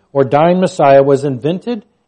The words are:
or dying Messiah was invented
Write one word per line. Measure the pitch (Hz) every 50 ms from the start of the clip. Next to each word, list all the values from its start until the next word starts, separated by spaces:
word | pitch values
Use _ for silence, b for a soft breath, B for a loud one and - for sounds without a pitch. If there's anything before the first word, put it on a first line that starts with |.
| _ _
or | - 139 135
dying | 120 139 143 160 170 180 185
Messiah | 185 180 - - 156 139 139 139
was | 139 139 139 131 135
invented | 147 131 120 104 151 175 185 - 233 240 208 - _ _ _ _